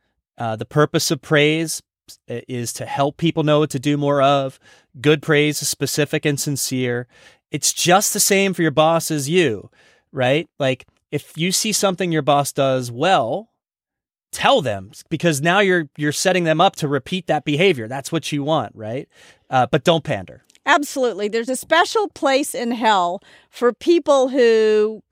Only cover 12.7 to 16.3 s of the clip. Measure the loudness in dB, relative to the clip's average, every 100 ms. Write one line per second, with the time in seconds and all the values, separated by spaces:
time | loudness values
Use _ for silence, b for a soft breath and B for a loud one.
12.7 | 0 -4 -2 2 2 2 -4 -8 _ _
13.7 | _ _ _ _ _ _ -2 2 2 0
14.7 | -6 -10 -20 -8 -2 0 0 2 2 2
15.7 | 2 -2 -6 -4 -2 0